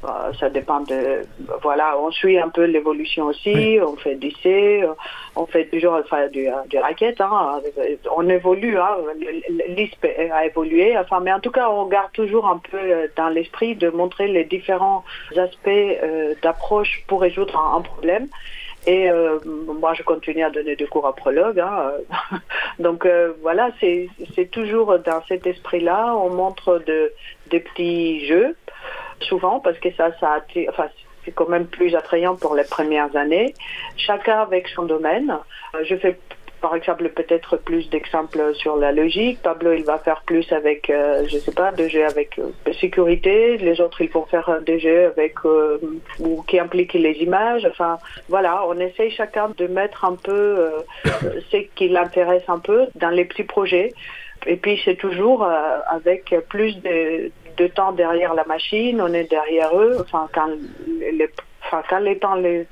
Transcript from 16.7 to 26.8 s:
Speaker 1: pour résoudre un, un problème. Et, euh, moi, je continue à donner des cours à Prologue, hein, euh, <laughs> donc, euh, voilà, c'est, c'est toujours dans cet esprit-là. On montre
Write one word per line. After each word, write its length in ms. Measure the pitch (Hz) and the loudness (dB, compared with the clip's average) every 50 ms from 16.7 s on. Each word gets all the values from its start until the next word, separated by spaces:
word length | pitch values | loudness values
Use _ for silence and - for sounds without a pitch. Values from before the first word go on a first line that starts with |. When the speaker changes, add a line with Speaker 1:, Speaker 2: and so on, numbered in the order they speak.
| 208 208 208 208 - - - | 0 0 2 0 -4 -6 -4
Speaker 1:
pour 140 | - 196 185 | -2 0 2
résoudre 360 | 185 175 175 190 196 196 - | 2 2 2 0 -4 -2 0
un, 200 | - 156 156 143 | 0 0 2 0
un 40 | 165 | 0
problème. 460 | 185 - - - - 165 185 214 262 294 - - - - - - - - - - - | -2 -4 -10 -2 0 0 0 0 -2 -6 -12 -16 -16 -14 -14 -14 -14 -14 -16 -4 2
Et, 240 | 175 180 185 185 180 | 2 2 4 4 4
euh, 300 | 170 170 170 160 156 156 151 160 156 151 160 156 151 156 | 4 4 4 2 0 -2 -4 -8 -10 -8 -8 -8 -6 -2
moi, 140 | 160 160 165 | 0 0 0
je 100 | 160 165 | 0 0
continue 400 | - 165 160 - 165 151 160 160 | -2 -2 -2 -2 -6 -2 0 -2
à 60 | 156 | 0
donner 260 | 147 151 151 151 143 | -2 -2 -4 -4 -4
des 100 | 143 147 | -4 -4
cours 200 | 139 - 156 143 | -2 -2 0 0
à 80 | 135 135 | 0 -2
Prologue, 420 | - - 139 139 151 185 220 214 | -2 -2 0 2 2 2 2 2
hein, 340 | 180 170 190 208 - - 135 143 143 - - - - - - 190 | 0 0 0 -2 -2 -4 -2 -4 -6 -8 -6 -6 -8 -6 -6 -10
euh, 40 | 202 - - - - | -10 -10 -8 -6 -6
<laughs> 240 | - - - - 170 | -6 -6 -8 -2 -2
donc, 220 | 170 170 170 - | -2 -2 2 2
euh, 260 | 180 175 175 175 170 160 160 | 2 4 4 2 2 -2 -4
voilà, 280 | 156 160 165 196 240 247 233 - | -4 0 2 2 0 0 0 0
c'est, 300 | - 180 175 180 180 180 - - - - - | 0 0 0 0 -4 -6 -12 -16 -18 -8 -4
c'est 160 | - 180 180 | -4 -4 -2
toujours 480 | - 226 220 208 208 226 226 208 190 175 175 | -4 -6 -4 -2 0 0 4 4 2 2 2
dans 160 | 175 165 160 160 - | 0 -2 -2 -2 -4
cet 180 | 190 180 - | -6 -4 -2
esprit-là. 680 | 185 180 180 - - - 175 170 170 175 202 226 240 233 | -4 -4 -4 -6 -4 -2 0 0 2 2 2 0 0 0
On 140 | 214 190 180 | 0 0 0
montre 520 | 180 180 185 190 185 - - 196 180 170 | 0 0 -2 -2 -4 -4 0 2 2 2